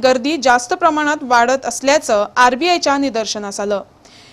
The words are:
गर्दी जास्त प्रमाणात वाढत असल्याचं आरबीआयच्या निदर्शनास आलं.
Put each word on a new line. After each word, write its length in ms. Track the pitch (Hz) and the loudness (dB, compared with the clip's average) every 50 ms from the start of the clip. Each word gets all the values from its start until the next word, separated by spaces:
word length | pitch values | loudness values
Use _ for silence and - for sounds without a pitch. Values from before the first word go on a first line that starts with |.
| 233 | 2
गर्दी 340 | 254 262 254 226 285 330 311 226 | 2 2 2 0 -2 -4 0 2
जास्त 320 | 262 240 247 240 - 359 | 2 2 2 2 -2 -4
प्रमाणात 480 | 359 359 330 302 302 302 294 302 302 294 | 0 0 0 2 2 0 -2 -2 -4 -2
वाढत 420 | 240 247 240 233 240 269 269 - | 0 2 2 4 2 0 -2 -2
असल्याचं 580 | 247 240 - 262 269 285 311 294 - 226 202 208 - - | -6 -8 -4 0 0 0 2 2 0 0 0 0 -2 2
आरबीआयच्या 600 | - 247 247 254 247 320 359 349 339 349 294 277 277 | 2 2 4 2 0 0 0 0 0 0 0 0 0
निदर्शनास 600 | 277 269 202 226 220 202 - 220 208 202 202 - | -2 -2 -2 -4 -6 -4 -8 -8 -8 -8 -8 -6
आलं. 220 | 202 202 208 190 - - _ _ _ - - - - - | -4 -4 -4 -4 -6 -10 _ _ _ -20 -20 -20 -20 -20